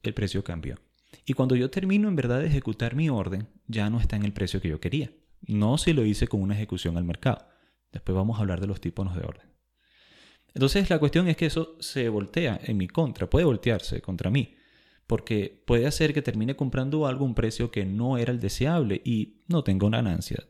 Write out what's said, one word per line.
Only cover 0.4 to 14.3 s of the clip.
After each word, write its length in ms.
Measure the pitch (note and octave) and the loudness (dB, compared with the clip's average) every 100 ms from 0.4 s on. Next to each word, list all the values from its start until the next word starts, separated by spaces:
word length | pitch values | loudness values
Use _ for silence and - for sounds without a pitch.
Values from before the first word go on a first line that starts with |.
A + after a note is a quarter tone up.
cambió. 360 | - E2+ C#2 - _ _ _ - - | -4 -6 -8 -10 _ _ _ -10 -4
Y 80 | |
cuando 220 | C3+ B2+ B2+ | 0 2 2
yo 140 | B2+ | 2
termino 380 | F#3+ F#3+ G3+ G#3+ | -2 2 2 2
en 80 | E3 | 0
verdad 240 | B2 B2+ | 0 0
de 80 | D#3+ | 2
ejecutar 480 | C#3+ A2 A2 A#2 B2+ | 0 0 -2 -2 0
mi 140 | D#3+ | 2
orden, 380 | A2+ F2 F#2+ A2 - - | 0 -2 -4 -8 -14 -6
ya 220 | A2 G#2 | -2 0
no 100 | A#2 | 2
está 160 | - G#2+ | 2 2
en 80 | |
el 100 | G#2 | -2
precio 280 | G2+ F#2 F#2+ | -2 -2 -2
que 80 | E2+ | -2
yo 100 | D2+ | -2
quería. 320 | E2+ D3+ C#3 - _ - | -2 -2 -4 -10 _ -16
No 360 | - G#2 G#2 D3 | -4 2 2 2
si 160 | - | 2
lo 120 | D3+ G#2+ | 4 2
hice 220 | G#2 A#2 | 2 0
con 140 | G#2 | 0
una 140 | F#2+ G2+ | 0 -2
ejecución 420 | G#2+ F#2 F2 E2+ | -4 -4 -2 -2
al 60 | |
mercado. 440 | F2 E2 C3 - - _ _ _ _ | -2 -2 -2 -2 -8 _ _ _ _
Después 240 | - - F#2 | -10 -2 0
vamos 220 | G#2 A2 | 0 0
a 40 | |
hablar 200 | G2 F2 | -2 -2
de 60 | G2 | -4
los 140 | G2 | -4
tipos 320 | E2+ - F#2+ | -6 -4 -4
de 80 | F2 | -4
orden. 260 | - - _ _ _ _ _ _ _ - - _ _ | -8 -10 _ _ _ _ _ _ _ -20 -20 _ _
Entonces 360 | - C3+ G3+ F#3+ | 0 2 4 2
la 100 | D#3+ | 2
cuestión 280 | D3 E3 F3+ | 4 4 2
es 100 | D#3 | 2
que 80 | D#3+ | 0
eso 300 | D#3+ E3 - | -2 -4 -10
se 300 | - C#3 A#2 | -8 -2 0
voltea 500 | G#2 G2+ E3+ D3 G2 | -2 -2 -2 -2 -4
en 140 | - G#2 | -4 -2
mi 100 | F2+ | 0
contra, 420 | - D3 - F#2+ | 0 -2 -2 2
puede 160 | D3 E3+ | 4 4
voltearse 560 | A2 B2 G#2 - - | 2 0 0 -2 -8
contra 280 | - F2+ | -6 -4
mí, 260 | F2+ | 0